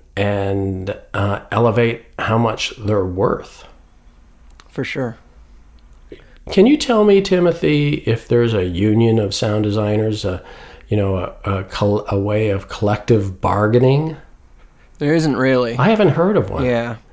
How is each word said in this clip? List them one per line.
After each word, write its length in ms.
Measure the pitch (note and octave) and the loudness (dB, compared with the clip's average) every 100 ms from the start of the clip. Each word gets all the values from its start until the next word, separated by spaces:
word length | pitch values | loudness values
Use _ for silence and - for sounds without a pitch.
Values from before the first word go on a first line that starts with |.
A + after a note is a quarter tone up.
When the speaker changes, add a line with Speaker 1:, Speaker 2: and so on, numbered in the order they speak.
| - - | -14 -4
Speaker 1:
and, 800 | G2+ G2+ G2 G2 G2 F#2 F#2 - - | -2 -2 -2 -2 -2 -4 -6 -10 -8
uh, 280 | G2+ G2+ G2+ - | -4 -2 -2 -4
elevate 540 | G#2 A#2 A2 A#2 A2+ - - | 0 2 2 0 -2 -10 -8
how 180 | - A2+ | -2 0
much 340 | A#2 A2 - - | 0 -2 -8 -8
they're 260 | G2+ G#2+ | -2 -2
worth. 600 | F#2 F2+ G#2+ - - - - - _ _ - - - - - - - | -2 -2 -2 -2 -8 -20 -20 -20 _ _ -20 -20 -20 -20 -20 -20 -14
Speaker 2:
For 160 | - | -10
sure. 320 | C3 - B2 A2 - - - - - - - - - - - - - | -8 -6 -8 -10 -20 -20 -20 -20 -20 -20 -20 -20 -20 -20 -20 -20 -2
Speaker 1:
Can 160 | - G#3+ | 4 4
you 100 | D4+ | 4
tell 280 | - A3+ | 2 2
me, 160 | G#3+ G3 | 4 4
Timothy, 720 | F#3+ F#3 F3 E3 D3+ D3+ D3 D3 - | 4 2 2 0 0 0 0 -2 -2
if 220 | A2+ - | -4 0
there's 260 | A#2+ A#2+ | 2 2
a 100 | G#2+ | 0
union 540 | F#2 F2 G#2+ A2 A#2 A2+ | -2 0 2 4 4 2
of 160 | G2+ | 0
sound 300 | - A2+ G#2 | -2 -2 0
designers, 600 | G#2 G#2 G#2 G#2+ A2 G#2+ | 0 0 0 0 -2 -2
uh, 160 | G2+ F2+ - - - - - | -4 -6 -10 -20 -20 -20 -4
you 80 | G#2 | -2
know, 200 | G2 F#2+ F2+ - | 0 -2 -4 -8
a, 60 | - | -6
a 140 | G2 | -4
col-, 400 | F#2+ - G#2 G#2 - | -6 -2 0 0 -2
a 100 | G2+ | -2
way 320 | G2 G#2+ A2 | 0 0 0
of 180 | F#2+ - | -2 -6
collective 720 | - G#2 G#2 - A2+ G2 F#2+ | -4 -2 -2 0 0 0 -4
bargaining? 760 | - G2 G#2+ A#2+ B2+ C#3 D#3+ D3 - - - - - _ - - | -2 0 2 4 4 2 0 -8 -16 -20 -20 -20 -20 _ -20 -6
Speaker 2:
There 160 | D3 | 0
isn't 220 | E3 D#3 A#2+ | 2 2 2
really. 400 | C3 C3 A#2+ A#2+ | 2 2 0 0
Speaker 1:
I 100 | D3 | 2
haven't 220 | A3 G3 | 4 2
heard 260 | D3 F3+ G3+ | 2 2 2
of 140 | G2 | 0
one. 140 | - | -2
Speaker 2:
Yeah. 320 | B2+ A#2+ A#2 A2+ - | -2 -2 -2 -8 -14